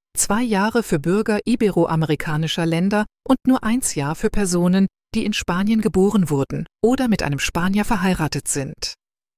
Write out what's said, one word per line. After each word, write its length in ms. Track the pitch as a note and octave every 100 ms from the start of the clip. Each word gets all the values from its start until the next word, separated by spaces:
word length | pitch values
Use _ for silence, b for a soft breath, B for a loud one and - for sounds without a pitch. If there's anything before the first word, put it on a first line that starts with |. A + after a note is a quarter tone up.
| _ -
zwei 260 | - G#3
Jahre 400 | B3 F#3+ G#3+ A#3
für 160 | - D#3+
Bürger 420 | E3 G#3 A3 G#3
iberoamerikanischer 1200 | - B3 G#3 E3+ - D#3+ D#3+ D3 E3+ D#3 D#3+ -
Länder 420 | E3 E3 G3 G#3+ G#3 _ -
und 120 | C4 C4
nur 180 | B3+
eins 300 | A3 B3 -
Jahr 200 | D3+ C#3+
für 160 | - A3
Personen, 560 | G#3+ F#3 F3 F3+ F#3+ G3 _ _
die 100 | A3
in 80 | G#3
Spanien 480 | - - F3 G3+ A3
geboren 500 | G3+ F#3 G3+ G#3 E3
wurden 360 | C#3 C3+ C#3 E3 _
oder 260 | A3+ C4 B3+
mit 140 | F#3+
einem 160 | C#3+ C#3
Spanier 460 | - F3 F3+ G#3
verheiratet 640 | G#3 G#3 F#3 F3+ D3+ C#3+ -
sind. 480 | C#3+ C3 - - - _ _ _